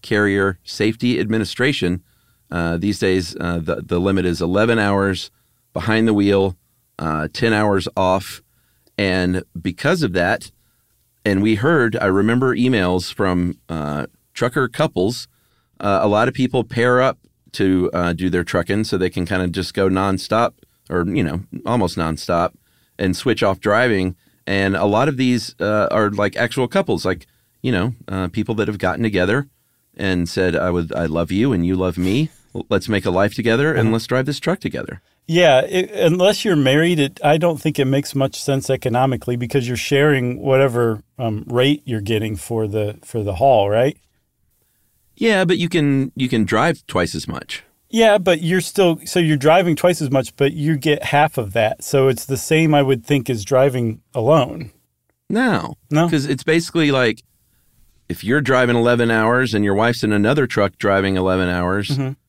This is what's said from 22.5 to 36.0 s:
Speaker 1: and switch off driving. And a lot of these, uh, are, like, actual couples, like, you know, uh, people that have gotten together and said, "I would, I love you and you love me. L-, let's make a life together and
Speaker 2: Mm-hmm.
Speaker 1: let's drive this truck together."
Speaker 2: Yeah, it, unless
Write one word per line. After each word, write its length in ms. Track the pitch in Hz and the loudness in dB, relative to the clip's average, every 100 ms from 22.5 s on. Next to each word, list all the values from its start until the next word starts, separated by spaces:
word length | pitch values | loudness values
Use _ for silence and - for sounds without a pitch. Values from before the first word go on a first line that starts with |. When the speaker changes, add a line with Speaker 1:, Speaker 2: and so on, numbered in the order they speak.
| _ _ _ _ _ | _ _ _ _ _
Speaker 1:
and 180 | 95 90 | -2 -2
switch 260 | - 110 | -2 0
off 180 | 107 95 | 0 0
driving. 560 | 107 104 127 101 92 90 _ _ - | 0 2 2 0 -2 -6 _ _ -4
And 280 | 98 98 | 0 0
a 120 | 98 101 | 0 2
lot 220 | 104 139 | 2 0
of 80 | 135 | 0
these, 360 | 127 123 - - | 0 0 -4 -6
uh, 260 | 98 107 98 | -2 0 0
are, 200 | 104 104 | 2 0
like, 240 | 101 104 - | 0 -2 0
actual 300 | 120 - 123 | -4 -2 -2
couples, 380 | 196 190 92 | -2 -2 -2
like, 220 | 92 90 - _ _ _ | -2 -6 -8 _ _ _
you 80 | 127 | -4
know, 240 | 107 104 120 - | -2 -2 -6 -8
uh, 200 | 95 90 | -6 -4
people 260 | 113 107 110 | -4 -4 -2
that 100 | 104 | -2
have 120 | 104 | -2
gotten 240 | 92 80 | -4 -2
together 420 | 110 98 92 120 143 _ _ _ _ _ | -2 0 0 0 -4 _ _ _ _ _
and 320 | 98 90 85 | -2 -2 -2
said, 280 | - 92 80 | -2 0 0
"I 140 | 87 | 0
would, 220 | 87 82 | -2 -4
I 120 | - 85 | -4 -4
love 240 | 78 82 | -2 -2
you 220 | 92 131 | 0 0
and 140 | 104 87 | 0 0
you 100 | 92 | 0
love 220 | 92 87 | -2 -2
me. 320 | 90 110 156 _ _ | -2 0 -2 _ _
L-, 100 | - - | -14 -2
let's 180 | 101 - | -2 0
make 160 | 104 | -2
a 60 | 98 | 0
life 240 | 90 104 | 0 0
together 380 | - 113 113 147 | 0 -2 0 0
and 120 | 156 110 | 0 0
Speaker 2:
Mm-hmm. 60 | |
Speaker 1:
let's 140 | 113 117 | 0 -2
drive 200 | 127 131 | -2 -2
this 140 | 143 | -4
truck 180 | - 185 | -4 -4
together." 400 | - - - 92 _ _ - | -4 -8 -10 -14 _ _ -4
Speaker 2:
Yeah, 340 | 160 175 131 | 4 6 6
it, 300 | 135 180 196 | 4 -2 -4
unless 540 | 208 | 0